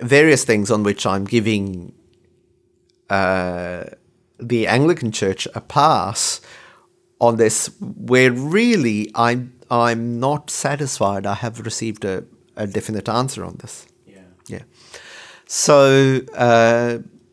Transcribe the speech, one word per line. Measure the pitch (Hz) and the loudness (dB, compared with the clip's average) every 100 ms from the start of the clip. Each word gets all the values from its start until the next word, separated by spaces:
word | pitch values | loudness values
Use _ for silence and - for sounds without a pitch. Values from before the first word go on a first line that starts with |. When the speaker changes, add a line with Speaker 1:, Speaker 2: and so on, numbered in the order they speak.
Speaker 1:
various | 120 143 160 131 | 2 4 6 4
things | - 107 101 | 2 0 2
on | 107 | 0
which | 101 98 104 | 0 -2 -2
I'm | 98 98 | -2 0
giving, | 117 110 104 98 90 87 _ _ _ _ _ _ _ _ _ _ _ - | 0 0 -2 -4 -10 -14 _ _ _ _ _ _ _ _ _ _ _ -4
uh, | 98 92 95 90 87 87 87 - - _ _ _ _ | -2 0 -2 -4 -6 -8 -10 -14 -18 _ _ _ _
the | 120 120 95 | -4 -2 2
Anglican | 117 156 165 117 | 2 2 0 -4
Church | - 98 95 - - | -2 -4 -4 -8 -10
a | |
pass | - 143 151 117 92 110 - - - - - _ _ _ _ - | -4 2 2 2 -2 -4 -4 -6 -12 -20 -20 _ _ _ _ 0
on | 120 113 | 2 4
this, | 110 - - - | 2 2 -6 -10
where | - - 117 127 131 | -16 -12 0 4 4
really | 123 143 196 240 214 117 107 107 - | 2 -2 0 2 2 0 -2 -4 0
I'm, | 120 123 123 _ - | 0 0 -6 _ -4
I'm | 120 120 117 117 120 | 0 0 0 -4 -4
not | 135 147 - | -2 -4 -6
satisfied | - 139 143 135 - 101 98 98 | -6 -4 -4 -6 -2 -2 -2 -4
I | 98 | -6
have | 117 117 | -8 -10
received | 110 - 113 107 | -10 -8 -8 -6
a, | 101 92 - _ _ - | -6 -6 -10 _ _ -10
a | 104 | -6
definite | 107 - 107 113 | -6 -6 -8 -4
answer | 113 131 104 90 | -2 -4 -6 -12
on | 87 | -14
this. | - - - _ _ | -18 -20 -20 _ _
Speaker 2:
Yeah. | - 90 _ - | -20 -20 _ -16
Speaker 1:
Yeah. | 95 - _ - - - - - - _ | -16 -16 _ -20 -20 -20 -20 -20 -20 _
So, | - - 143 139 135 135 131 - - | -4 4 6 6 6 4 2 -4 0
uh, | 120 117 113 117 120 117 - _ _ | 4 6 6 2 0 -4 -10 _ _